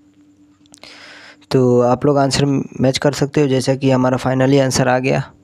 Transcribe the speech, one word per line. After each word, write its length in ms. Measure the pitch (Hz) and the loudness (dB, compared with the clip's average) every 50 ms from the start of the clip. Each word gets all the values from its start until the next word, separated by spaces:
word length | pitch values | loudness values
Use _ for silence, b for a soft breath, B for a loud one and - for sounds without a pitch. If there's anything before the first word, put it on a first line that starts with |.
| _ _ _ _ _ _ _ _ _ _ _ _ _ _ - - B B B B B B B B B B B B - _ | _ _ _ _ _ _ _ _ _ _ _ _ _ _ -20 -20 B B B B B B B B B B B B -8 _
तो 300 | - 135 127 123 123 123 123 | 0 2 2 4 4 2 2
आप 220 | 120 127 123 - | 2 0 0 0
लोग 120 | 147 143 139 | 0 0 2
answer 260 | 139 139 131 - 143 | 0 0 0 -2 -2
match 540 | 143 139 135 - - - - 127 131 135 - | 0 -2 -4 -4 -8 -6 -2 -2 -2 -2 0
कर 140 | - 147 131 | -2 -2 -2
सकते 280 | - 147 139 - 151 | -2 -4 -2 0 0
हो, 60 | 147 | 0
जैसा 280 | 135 131 131 123 135 135 | 0 0 -2 0 -2 -2
कि 160 | 135 135 135 | 0 0 0
हमारा 280 | 131 127 127 127 131 127 | 2 2 2 0 0 -2
finally 420 | - 127 131 131 131 131 139 139 131 | -2 -2 -2 0 2 2 2 2 2
answer 260 | 131 127 - 131 127 | 0 0 0 0 0
आ 100 | 123 131 | 0 0
गया। 240 | 127 135 147 143 143 - - _ | 0 -2 -2 -2 -4 -8 -14 _